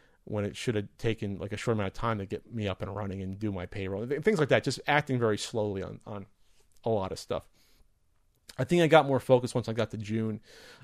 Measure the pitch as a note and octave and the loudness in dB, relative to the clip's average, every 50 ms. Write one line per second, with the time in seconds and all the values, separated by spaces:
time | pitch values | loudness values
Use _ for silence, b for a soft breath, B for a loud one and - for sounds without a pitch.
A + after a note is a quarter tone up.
0 | b b b b - - - G#2 G2+ G2+ F#2 - - C3 A2+ G#2+ G#2 - _ - | b b b b -12 -8 -4 -4 -4 -4 -6 -6 -4 -2 -2 -2 -2 -6 _ -4
1 | - A#2 A2 - A2+ G2+ G2 F2 D#2 G2+ G#2 G2 - B2+ A2+ G#2+ G2+ F#2+ - - | -2 -2 -2 -2 -4 -6 -6 -6 -6 -8 -8 -4 -2 0 0 0 0 -2 -4 -4
2 | - A#2 A2+ G#2 G2 F#2+ G#2+ - - - - A2+ G#2 G2 F#2 - - F#2 G2+ G2+ | -2 -2 -2 -2 -4 -6 -8 -8 -10 -10 -8 -4 -4 -4 -4 -4 -6 -8 -8 -6
3 | G#2+ G2 F#2+ G2 F#2+ F#2+ F#2+ G2 G#2+ G#2+ G2 F#2 F2 - - G2+ G2 F#2 G2 G2 | -6 -6 -6 -6 -6 -8 -8 -4 -4 -4 -4 -4 -6 -8 -8 -6 -6 -4 -4 -4
4 | A2+ B2 C#3+ C#3+ D3+ A3 A3 E3 D3+ A#2 C3 A2 - C#3+ B2+ - - - C#3+ D3+ | -4 -4 -4 0 2 2 4 4 4 4 4 4 4 0 -4 -4 0 2 2 2
5 | D3 - C3 B2 A#2+ A2+ G#2 G2+ - - - A2+ G#2+ G#2 G2 G2 F2+ E2+ G#2+ - | 2 2 0 2 2 2 2 0 -2 -4 -2 -2 -2 -2 -2 -4 -6 -8 -10 -14
6 | - - G#2+ G2+ F#2+ - _ _ _ _ _ _ _ _ _ - - A#2 A2+ G#2 | -12 -12 -12 -12 -12 -14 _ _ _ _ _ _ _ _ _ -8 -4 -2 0 0
7 | F#2+ F#2 F#2 - - - F#2+ E2 - - b b b b b b b _ _ _ | 0 -2 -6 -8 -6 -6 -6 -6 -6 -8 b b b b b b b _ _ _
8 | _ _ _ _ _ _ _ _ _ - - - C3 - F3 F3 E3+ D3 D#3 D#3 | _ _ _ _ _ _ _ _ _ -14 -6 -6 -2 2 4 4 6 8 8 8
9 | C#3 C#3 C3+ B2 - - C3 B2 B2 A#2+ - B2+ G#2+ - A2+ A#2 A2 - - G#2+ | 8 8 2 0 4 6 4 6 4 2 -2 -2 -2 -2 0 -2 -2 -2 -2 -8
10 | G#2+ G2+ A2 A2+ A2 A2 G#2+ G#2 B B B B B B B B | -6 -4 -2 -2 -2 -2 -4 -6 B B B B B B B B